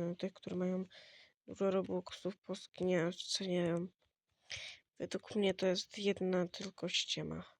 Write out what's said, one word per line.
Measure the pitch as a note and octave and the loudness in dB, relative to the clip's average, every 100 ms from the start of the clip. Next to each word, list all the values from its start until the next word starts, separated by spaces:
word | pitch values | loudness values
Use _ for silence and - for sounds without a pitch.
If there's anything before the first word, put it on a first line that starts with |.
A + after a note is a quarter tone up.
| E3+ | 0
y, | F3 | -2
tych, | F#3 | -4
którzy | - F#3 F3+ | -6 -6 0
mają | F#3 F#3 F#3 - - - - _ - | 0 0 -4 -10 -20 -20 -20 _ -12
dużo | F#3 G3 | 0 2
Robuxów, | F#3+ F#3 F#3 - - F3+ - | 2 0 -4 -4 -6 -6 -6
poskiniają, | - F#3+ - - F#3 F3+ E3+ | -8 -10 -8 -2 2 4 2
co | F3+ - - | -2 -4 -4
nie | F#3+ F3+ | 0 2
wiem. | F3 E3+ F3+ _ _ _ _ _ - - - - _ - | 2 2 -2 _ _ _ _ _ -12 -10 -10 -14 _ -10
Według | F3 G3 - G#3 | -6 -6 -2 2
mnie | G3 | 4
to | F#3 F#3 | 4 2
jest | F3+ - - | 2 -2 0
jedna | G3+ G3 F#3 F#3 F3 | 0 2 2 4 2
tylko | - G3+ - F3 | -2 -8 -6 -2
ściema. | - - - D#3 D#3+ - | 0 0 -2 -2 -6 -10